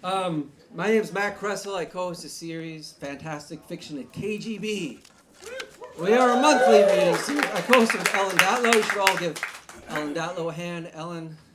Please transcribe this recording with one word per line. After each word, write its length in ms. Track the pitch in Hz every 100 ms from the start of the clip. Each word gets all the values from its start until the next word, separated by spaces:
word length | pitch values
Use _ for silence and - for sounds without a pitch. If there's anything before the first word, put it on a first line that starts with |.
Um, 480 | 180 190 185 160 139 - _
my 120 | 165 190
name's 240 | 220 202
Matt 280 | 185 202 202
Kressel. 360 | 196 196 196
I 100 | 190
co-host 380 | 165 180 180 170
a 60 | 156
series, 640 | - 170 165 165 160 151
Fantastic 720 | - 139 139 160 147 147 127
Fiction 340 | - 170 - 147
at 120 | 123
K 240 | - 202 214
G 220 | 208 214
B. 400 | 175 208 165 113 - _ _ _ 427 494 - - - -
We 140 | 175
are 240 | 233 254 240
a 40 |
monthly 420 | 294 269 247 214
reading 320 | 196 196 190
series. 280 | 165 - 285
I 160 | - 196
co-host 320 | 175 247 226
with 200 | 202 175
Ellen 220 | 202 196 180
Datlow. 380 | 185 240 240
You 80 | 226
should 140 | 214 208
all 180 | 190 175
give 680 | 170 151 - - - - -
Ellen 240 | 151 151
Datlow 360 | 143 165 180 165
a 40 |
hand. 380 | 160 175 175 165
Ellen 420 | 156 165 170 160 156 _